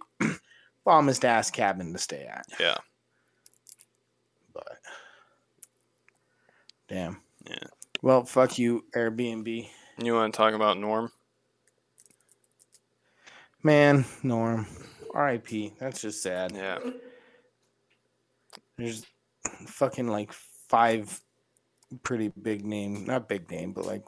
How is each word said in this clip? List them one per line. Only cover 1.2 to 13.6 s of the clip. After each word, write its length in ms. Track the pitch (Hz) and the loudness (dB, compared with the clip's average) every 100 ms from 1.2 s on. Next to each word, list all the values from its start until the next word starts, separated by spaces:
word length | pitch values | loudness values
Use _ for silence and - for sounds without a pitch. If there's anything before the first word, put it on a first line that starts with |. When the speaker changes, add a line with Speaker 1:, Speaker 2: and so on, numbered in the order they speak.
| 127 | 4
Speaker 1:
ass 240 | 113 - | 4 2
cabin 400 | - 101 92 87 | 0 0 0 -6
to 60 | 92 | -6
stay 260 | - 71 62 | -8 -8 -12
at. 200 | 53 - - | -14 -14 -2
Speaker 2:
Yeah. 180 | 85 - - _ _ _ _ _ - _ _ - - _ _ _ _ _ _ | 0 0 -6 _ _ _ _ _ -20 _ _ -20 -20 _ _ _ _ _ _
Speaker 1:
But, 240 | - - - - - - - _ _ _ _ - _ _ _ _ _ _ _ _ _ _ - _ | -16 -16 -18 -18 -20 -20 -20 _ _ _ _ -20 _ _ _ _ _ _ _ _ _ _ -20 _
damn. 340 | 95 85 90 _ _ - | -6 -6 -8 _ _ -14
Speaker 2:
Yeah. 80 | - - _ - - | -14 -14 _ -20 -4
Speaker 1:
Well, 220 | 131 131 123 | 4 4 4
fuck 320 | 131 127 - | 4 4 4
you, 260 | 120 117 - 123 | 0 0 -2 -2
Airbnb. 720 | 113 113 120 110 110 117 113 - - - | -2 -2 -4 -4 -6 -8 -10 -18 -20 -6
Speaker 2:
You 160 | 117 | 0
wanna 180 | 117 110 | 2 2
talk 220 | - 110 | 4 2
about 240 | 107 107 92 | 4 2 2
Norm? 340 | 104 110 120 _ _ _ _ _ _ _ _ _ - _ _ - _ _ - - _ _ _ _ - - - _ | 0 -2 -4 _ _ _ _ _ _ _ _ _ -20 _ _ -20 _ _ -20 -20 _ _ _ _ -20 -20 -20 _